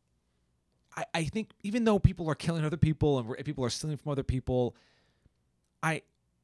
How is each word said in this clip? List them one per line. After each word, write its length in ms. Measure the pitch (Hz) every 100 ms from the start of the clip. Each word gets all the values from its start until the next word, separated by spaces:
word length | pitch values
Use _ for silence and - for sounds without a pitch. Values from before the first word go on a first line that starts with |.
| _ _ _ _ _ _ _ _ _ -
I, 80 | -
I 100 | 170
think 280 | 156 220 214 _
even 220 | 202 233 220
though 140 | 208
people 300 | - - 165
are 60 | -
killing 300 | - 165 156
other 100 | 147
people 420 | 156 151 151 139
and 120 | 113
we're, 80 | 131
people 260 | 143 143
are 60 | 123
stealing 260 | - 156 147
from 160 | 147
other 120 | 139
people, 520 | 127 131 - 127 123 - _ _ _ _ _ _ _ _ _ _
I, 200 | 156 160 - _ _ _